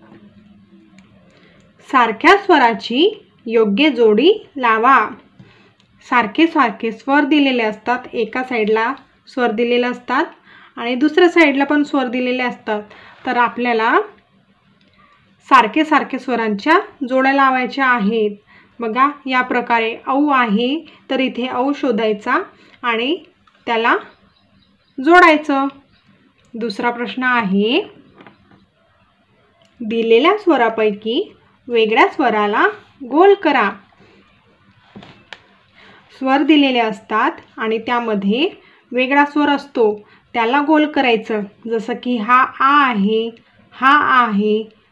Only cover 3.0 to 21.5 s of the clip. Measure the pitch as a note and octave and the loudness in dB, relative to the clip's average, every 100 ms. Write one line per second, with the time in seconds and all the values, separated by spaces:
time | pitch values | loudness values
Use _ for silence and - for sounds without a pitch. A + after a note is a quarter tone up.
3 | G4 - _ _ A#3 A#3 G#3+ G3+ D4+ A#3+ | 0 -2 _ _ -2 0 0 2 0 4
4 | A3 G#3 E4 A4 - C#4 A#3+ A3 B3 B3+ | 2 4 4 2 -4 -4 -2 2 4 2
5 | G#3+ - _ _ - _ _ _ _ _ | 0 -8 _ _ -20 _ _ _ _ _
6 | - B3 G#3+ B3+ E4 D#4 A#3+ G3 A3+ A3 | -4 -2 -2 0 0 2 -2 -2 -8 -8
7 | - C#4+ C#4 D4 C4+ B3 G#3+ G#3 - B3 | -2 0 2 2 2 0 -4 -4 -6 -6
8 | - B3 A3 B3+ B3+ A#3+ G#3 A3 A#3 C#4 | -6 -6 -6 -6 -6 -4 -2 0 -2 -6
9 | _ _ _ C4 A#3+ G#3+ A#3+ A#3+ B3 A#3+ | _ _ _ -4 -2 -2 0 0 -2 -6
10 | - C4 E4+ - _ - - - A#3 B3+ | -4 -4 -4 -10 _ -20 -20 -10 -6 -2
11 | D4 D#4 F4 E4+ D4+ C4+ C#4 D4 C#4+ C#4+ | 0 2 2 4 2 2 0 0 -2 -2
12 | B3 B3 B3 B3+ B3 A#3+ - G#3+ G#3 - | -4 -4 -4 -4 -4 -6 -8 -8 -8 -20
13 | - - C4 A#3+ A#3+ A#3+ B3 A3+ A3+ F4 | -20 -12 -4 0 0 -2 -2 0 0 0
14 | G#4 - _ _ _ _ _ _ _ _ | -2 -12 _ _ _ _ _ _ _ _
15 | _ _ _ _ - C4 G#3+ D#4 D#4 C#4+ | _ _ _ _ 2 4 4 0 0 0
16 | - B3+ C4 A#3 A3 G3+ D4+ F4+ - - | -2 -8 -6 -4 -4 -4 0 0 0 -10
17 | B3 C4 C4+ C#4 C4+ C4 B3 C4 C4 A#3+ | -4 0 2 2 2 0 -4 -2 0 0
18 | G3+ A3+ G#3 G3+ _ - _ - A3+ A#3+ | 0 0 -2 -4 _ -20 _ -10 -6 0
19 | C#4+ C#4+ C4 B3+ B3+ B3 - A#3 A3+ - | 0 -2 -4 -2 -2 -4 0 -2 -2 -6
20 | - C4+ D4 C4 A#3 G3+ B3 D#4 - - | -4 0 2 0 0 0 -2 -4 -10 -20
21 | - C4 C4 A#3+ B3+ | -8 -4 -4 -4 -6